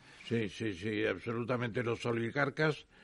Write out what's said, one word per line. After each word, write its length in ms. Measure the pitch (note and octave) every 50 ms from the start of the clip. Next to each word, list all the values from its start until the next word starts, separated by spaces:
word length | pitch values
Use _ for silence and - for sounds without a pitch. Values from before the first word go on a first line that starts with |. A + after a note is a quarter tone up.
| - - - - - -
Sí, 200 | A2+ A#2 A2+ F#2+
sí, 240 | - - A2+ A2 G2
sí, 300 | F2 F#2+ A2+ G#2+ G#2 A2
absolutamente. 800 | G#2+ G2 F2+ - A#2 A2+ A#2 A#2+ - B2+ A#2 B2 A#2+ G2 B2+
Los 220 | B2 - A#2 - -
oligarcas, 800 | A#2+ A#2 A#2 A#2 A2+ - C#3+ C#3+ C#3 - - D#3 D#3 C#3+ - - _ - -